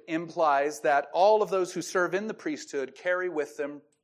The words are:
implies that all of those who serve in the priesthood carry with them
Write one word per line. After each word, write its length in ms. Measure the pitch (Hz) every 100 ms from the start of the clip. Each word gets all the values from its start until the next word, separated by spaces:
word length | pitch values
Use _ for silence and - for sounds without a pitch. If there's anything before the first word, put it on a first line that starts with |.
| -
implies 720 | 165 165 170 156 139 143 147
that 280 | 156 143 147
all 300 | 165 202 214
of 80 | 190
those 220 | 190 180
who 100 | 180
serve 320 | - 190 175
in 120 | 185 220
the 80 |
priesthood 600 | 220 170 139 - 143 131
carry 340 | - 180 180 185
with 280 | 156 147 151
them 260 | 143 147 _ _